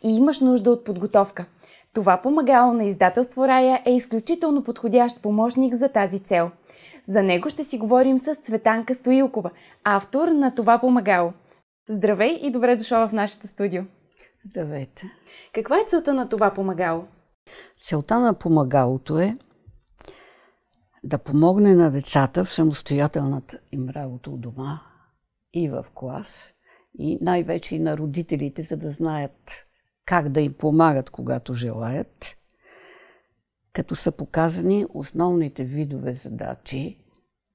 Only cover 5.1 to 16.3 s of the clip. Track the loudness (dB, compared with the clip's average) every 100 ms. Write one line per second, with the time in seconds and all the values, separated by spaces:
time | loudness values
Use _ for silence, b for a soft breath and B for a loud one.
5.1 | 0 -2 0 0 2 0 2 0 0 0
6.1 | -2 0 0 0 -4 B B B B B
7.1 | 0 2 2 -2 -6 -8 -6 2 4 4
8.1 | 2 0 -6 -4 -2 0 0 -2 -4 2
9.1 | 2 2 -2 -8 -10 b b 0 0 0
10.1 | -2 2 2 2 2 4 4 4 2 2
11.1 | 2 0 -6 _ b _ _ -8 -2 0
12.1 | 2 0 0 -4 0 2 0 0 0 0
13.1 | 0 -4 -6 -12 -6 -4 -4 -8 _ _
14.1 | _ b b -14 -10 -8 -8 -12 -16 -20
15.1 | -20 _ B B -8 0 0 2 0 0
16.1 | -2 -2